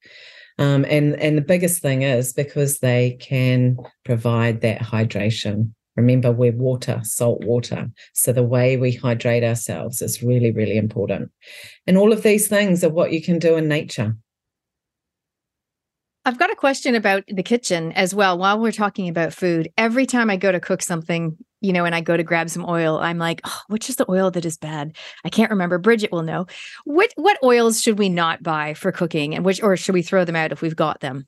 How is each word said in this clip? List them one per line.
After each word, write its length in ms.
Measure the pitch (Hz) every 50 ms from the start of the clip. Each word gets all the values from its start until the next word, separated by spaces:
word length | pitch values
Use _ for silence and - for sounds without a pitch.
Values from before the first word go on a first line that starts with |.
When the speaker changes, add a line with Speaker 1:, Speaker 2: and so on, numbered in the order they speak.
| _ - - - - - - - - - _
Speaker 1:
Um, 300 | - 143 139 143 139 139 -
and, 320 | 151 151 147 147 147 -
and 160 | - 156 151
the 60 | 151 147
biggest 400 | 143 185 180 175 175 175 - -
thing 180 | 143 135 131
is 320 | 135 139 131 120 131 127 -
because 460 | - 143 143 - 147 143 139 139 -
they 400 | - 127 123 123 123 127 127 127
can 560 | - - 139 131 127 127 127 127 123 123 127 123 - - _ _ -
provide 560 | - 123 113 113 120 117 117 113 117 113 110 -
that 180 | 117 104 -
hydration. 920 | 117 - - 110 113 113 - 98 101 107 113 - - 104 101 104 110 113 - _ _ _ -
Remember, 360 | - 120 123 127 127 120 123 117
we're 200 | 117 123 120 113
water, 480 | 120 127 131 131 123 - - 117 117 117
salt 420 | 110 - - 123 120 113 - -
water. 460 | 101 120 120 120 - - - - 120 - - - - -
So 180 | - - - 120
the 100 | 127 123
way 360 | 117 127 123 123 127 131 127
we 140 | 127 127 123
hydrate 520 | 127 - 123 117 113 - 123 117 120 117
ourselves 560 | 113 117 117 - - 95 80 65 - 127 -
is 220 | - - 117 - 120
really, 280 | 123 123 123 120 113
really 280 | 110 107 107 101 101 110
important. 520 | 107 110 - - 95 - 98 78 - - _ _ - - - - - - - _ _
And 120 | - 180 190
all 140 | 202 214 226
of 80 | 214 220
these 260 | 220 208 214 208 -
things 340 | 214 202 208 196 175 175 180
are 60 | 160
what 240 | 151 170 156 - -
you 80 | 160
can 180 | 156 - 175 170
do 180 | 165 165 165
in 120 | 160 160 151
nature. 480 | 147 151 160 - - - 113 107 110 110 _ _ _ _ _ _ _ _ _ _ _ _ _ _ _ _ _ _ _ _ _ _ _ _ _ _ _ _ _ _ _ _ _ _ _ _ _ _ _ _ -
Speaker 2:
I've 140 | 269 240 247
got 120 | 339 381
a 60 | 427
question 380 | - - 277 277 - - 285 240
about 300 | 226 208 208 196 196 196 -
the 140 | 214 190 180
kitchen 500 | - 240 247 - - 185 165 165 165 -
as 220 | 190 196 180 190
well. 220 | 202 202 190 180
While 220 | 175 185 196 202 220
we're 140 | 226 226 214
talking 360 | - 214 202 - - 190 175
about 240 | 165 175 165 156 156
food, 380 | - 190 180 170 165 160 160 _ -
every 260 | 226 226 226 262 269
time 240 | 262 - 247 233 220
I 80 | 196
go 160 | 185 185 196 180
to 80 | 175
cook 220 | 170 - 190 185 -
something, 540 | - 180 165 160 - 175 170 165 165 160 - - _ _ _ -
you 100 | 196 180
know, 140 | 175 175
and 80 | 170 170
I 80 | 170 165
go 140 | 160 170
to 60 | 170 165
grab 280 | 165 170 165 165 170
some 180 | 165 175 175 170
oil, 300 | 170 165 165 156 156 -
I'm 180 | 160 165 170
like, 240 | 170 165 165 165 165 -
"Oh, 160 | - - - - -
which 200 | 202 220 - -
is 80 | 254
the 80 | - 262 -
oil 220 | 185 185 190 185 180
that 120 | 180 165
is 140 | 170 156 -
bad? 380 | - 151 156 151 143 156 156 - - - - - -
I 60 | 170
can't 200 | - - 220 -
remember." 280 | 220 196 180 175 175 180
Bridget 340 | 175 220 233 226 208 - -
will 100 | 170 160
know. 240 | 160 160 160 185 - - - - - - - -
What, 280 | 302 285 330 403 480 -
what 220 | - 294 392 415 - -
oils 380 | 254 240 240 233 226 220 226
should 180 | - 240 214 202
we 120 | 208 190
not 320 | 175 175 170 160 165 - -
buy 320 | 175 156 151 151 151 151
for 180 | - - 190 -
cooking, 420 | - 180 165 165 160 147 147 156
and 120 | 156 170
which, 160 | 190 190 185 -
or 140 | 208 190 170
should 160 | - - 185
we 80 | 180 170
throw 240 | - - 190 180
them 100 | 165 165
out 160 | 165 160 156 165
if 80 | -
we've 160 | - 165 160
got 240 | 165 165 151 - -
them? 260 | - 139 131 139 135